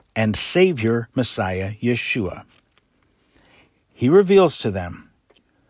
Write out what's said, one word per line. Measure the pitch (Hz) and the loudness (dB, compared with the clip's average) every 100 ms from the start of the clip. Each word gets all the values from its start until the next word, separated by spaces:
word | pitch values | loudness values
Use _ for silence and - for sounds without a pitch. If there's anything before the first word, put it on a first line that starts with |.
| _ - | _ -4
and | 110 | -2
Savior | 101 - 180 190 143 113 117 117 | -2 -2 2 2 2 -2 -2 -4
Messiah | - 120 - 95 92 98 107 | -4 -4 -4 -6 -6 -8 -6
Yeshua." | 120 120 - 131 92 - - _ _ _ _ _ _ _ _ _ _ _ _ _ _ | -4 -2 -4 -6 -6 -10 -20 _ _ _ _ _ _ _ _ _ _ _ _ _ _
He | _ 123 | _ 4
reveals | 185 185 196 170 - | 4 6 6 4 0
to | 117 | -6
them | 95 87 85 - _ _ _ _ _ _ | -6 -8 -14 -20 _ _ _ _ _ _